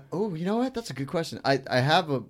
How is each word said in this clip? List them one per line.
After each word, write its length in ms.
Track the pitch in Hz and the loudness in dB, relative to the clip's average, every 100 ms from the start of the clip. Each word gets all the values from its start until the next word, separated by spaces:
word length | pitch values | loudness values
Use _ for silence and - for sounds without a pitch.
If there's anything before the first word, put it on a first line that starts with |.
| - | -4
Oh, 220 | 156 214 | -4 -2
you 120 | 160 180 | -2 0
know 120 | 226 | 0
what? 160 | 262 | 0
That's 160 | 247 233 | -2 -8
a 40 | |
good 140 | 131 139 | -6 -4
question. 320 | 170 160 110 131 | -2 -4 -2 0
I, 160 | 139 139 | 0 2
I 120 | 123 | 2
have 280 | 135 170 160 | 4 4 2
a 100 | 135 107 | -2 -4